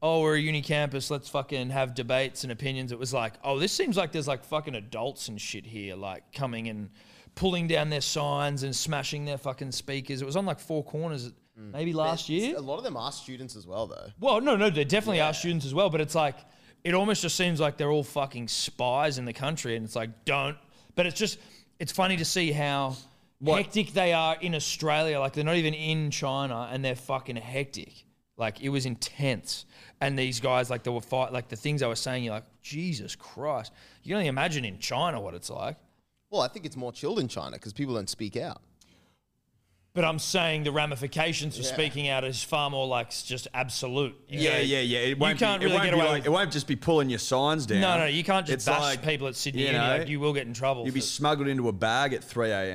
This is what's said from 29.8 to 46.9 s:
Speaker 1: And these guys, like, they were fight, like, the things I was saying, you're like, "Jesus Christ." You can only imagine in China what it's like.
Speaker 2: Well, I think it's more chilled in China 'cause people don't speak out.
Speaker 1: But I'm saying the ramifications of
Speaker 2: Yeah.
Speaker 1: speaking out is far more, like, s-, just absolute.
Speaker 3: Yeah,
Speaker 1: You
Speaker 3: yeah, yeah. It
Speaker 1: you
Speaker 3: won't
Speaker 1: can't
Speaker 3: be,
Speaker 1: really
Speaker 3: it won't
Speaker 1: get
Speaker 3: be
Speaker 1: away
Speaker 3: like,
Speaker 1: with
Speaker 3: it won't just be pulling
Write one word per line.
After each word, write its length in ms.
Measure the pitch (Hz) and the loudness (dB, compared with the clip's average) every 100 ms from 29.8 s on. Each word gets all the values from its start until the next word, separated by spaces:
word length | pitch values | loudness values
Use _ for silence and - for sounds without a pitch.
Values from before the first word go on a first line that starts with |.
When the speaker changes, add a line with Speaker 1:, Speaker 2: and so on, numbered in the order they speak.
| - - | -18 -4
Speaker 1:
And 180 | 139 135 | -2 0
these 220 | 131 117 | -2 0
guys, 280 | 131 127 120 | 2 2 2
like, 140 | 120 | -2
they 80 | 123 | -2
were 80 | 120 | -4
fight, 320 | - 127 123 | -2 -2 0
like, 160 | 127 - | -4 -6
the 80 | 113 | -6
things 260 | 147 147 | -2 0
I 60 | 123 | 0
was 140 | 113 | -2
saying, 240 | 135 127 120 | -4 -4 -4
you're 80 | |
like, 280 | 107 - _ | -6 -10 _
"Jesus 540 | - 147 180 127 95 - | -10 -6 -4 -6 -8 -12
Christ." 560 | - - 147 131 110 - - - | -14 -6 -4 -4 -6 -16 -20 -16
You 60 | - | -4
can 80 | 208 | -2
only 100 | 160 | 0
imagine 380 | 131 175 147 113 | 2 0 0 -4
in 120 | 90 | -6
China 440 | - 123 170 127 | -4 0 0 -2
what 120 | 98 87 | -6 -8
it's 140 | - | -10
like. 280 | - 107 156 _ _ _ _ - | -6 -6 -8 _ _ _ _ -4
Speaker 2:
Well, 120 | 202 | 0
I 80 | 131 | 0
think 160 | 214 156 | -2 -10
it's 100 | 127 | -8
more 160 | 123 | -8
chilled 260 | - 143 214 | -4 -2 0
in 100 | 127 | -2
China 280 | - 67 60 | -4 -8 -10
'cause 140 | 110 | -12
people 240 | 107 135 117 | -6 -4 -2
don't 140 | 95 | -4
speak 260 | - 104 120 | -6 -6 -6
out. 260 | 160 - _ _ _ _ _ _ _ _ _ _ _ _ _ | -6 -10 _ _ _ _ _ _ _ _ _ _ _ _ _
Speaker 1:
But 100 | 175 | 2
I'm 160 | 160 156 | 2 2
saying 440 | - 185 165 156 | 0 2 2 2
the 100 | 147 | 0
ramifications 840 | 147 151 131 139 156 165 156 151 113 | 2 0 -2 -4 0 0 0 -4 -4
of 60 | |
Speaker 2:
Yeah. 100 | 131 | -4
Speaker 1:
speaking 360 | 131 156 139 143 | 0 -2 0 0
out 160 | 131 131 | 0 -2
is 180 | 120 | -4
far 260 | - 151 143 | -2 0 0
more, 160 | 135 131 | 0 0
like, 220 | 123 117 | 0 -2
s-, 160 | - | -8
just 240 | - 127 - | -6 -8 -6
absolute. 600 | 123 131 - 127 131 135 - - | -4 -2 -2 -2 0 -2 -4 -10
Speaker 3:
Yeah, 300 | 143 151 131 | 0 2 2
Speaker 1:
You 160 | 135 135 | 2 2
Speaker 3:
yeah, 40 | |
yeah. 180 | 120 120 | 2 2
It 100 | 127 | 2
Speaker 1:
you 40 | 139 | 2
Speaker 3:
won't 240 | 156 - | 2 4
Speaker 1:
can't 220 | 220 196 | 2 4
Speaker 3:
be, 60 | 190 | 2
Speaker 1:
really 80 | 190 | 4
Speaker 3:
it 20 | |
won't 60 | 185 | 4
Speaker 1:
get 80 | 170 | 4
Speaker 3:
be 40 | |
Speaker 1:
away 80 | 156 | 4
Speaker 3:
like, 100 | 147 | 4
Speaker 1:
with 20 | 139 | 4
Speaker 3:
it 40 | |
won't 200 | 180 185 | 4 2
just 160 | 143 - | 0 -2
be 80 | 127 | 0
pulling 340 | 170 | 4